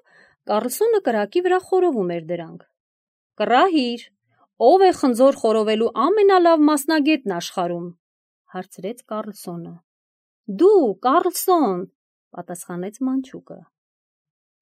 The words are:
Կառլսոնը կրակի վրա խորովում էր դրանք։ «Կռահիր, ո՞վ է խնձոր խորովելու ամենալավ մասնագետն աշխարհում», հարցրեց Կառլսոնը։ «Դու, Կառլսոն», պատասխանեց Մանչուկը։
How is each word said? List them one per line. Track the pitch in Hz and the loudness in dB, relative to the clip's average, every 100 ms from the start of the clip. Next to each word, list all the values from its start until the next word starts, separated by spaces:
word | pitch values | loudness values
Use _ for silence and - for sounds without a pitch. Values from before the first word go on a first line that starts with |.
| _ _ _ _ - | _ _ _ _ -4
Կառլսոնը | 214 240 - 440 440 | -4 -4 -2 0 0
կրակի | 294 220 208 349 | 0 -2 -2 -2
վրա | 359 370 | 0 -2
խորովում | 370 381 359 254 180 | 0 0 0 -2 -4
էր | 170 160 | -6 -8
դրանք։ | 175 165 170 _ _ _ _ _ _ _ _ | -10 -10 -18 _ _ _ _ _ _ _ _
«Կռահիր, | 208 240 370 320 247 240 - _ _ _ _ _ | 0 2 4 2 -2 -6 -14 _ _ _ _ _
ո՞վ | 233 370 | 4 6
է | 381 | 4
խնձոր | 330 269 226 269 269 | 4 0 4 2 2
խորովելու | 226 220 214 220 226 - | 0 0 0 0 -2 -2
ամենալավ | 294 427 403 381 339 330 | 0 4 4 4 4 4
մասնագետն | 294 302 294 320 285 311 233 | 4 2 0 0 2 0 -2
աշխարհում», | 175 - - 175 175 175 175 _ _ _ _ _ | -6 -6 -6 -4 -6 -10 -16 _ _ _ _ _
հարցրեց | 185 185 - 190 254 | -16 -16 -14 -12 -14
Կառլսոնը։ | _ 214 214 196 - 175 170 170 _ _ _ _ _ _ - | _ -10 -10 -14 -14 -12 -14 -18 _ _ _ _ _ _ -12
«Դու, | 196 359 415 254 185 | 2 4 4 2 -2
Կառլսոն», | 247 311 359 349 - 359 240 180 185 _ _ _ _ | 0 0 0 -4 0 0 0 -2 -8 _ _ _ _
պատասխանեց | - 175 175 - 175 185 214 | -20 -16 -16 -12 -10 -10 -6
Մանչուկը։ | 262 262 262 - _ - - _ _ _ _ _ _ _ _ _ | -4 -4 -8 -18 _ -20 -20 _ _ _ _ _ _ _ _ _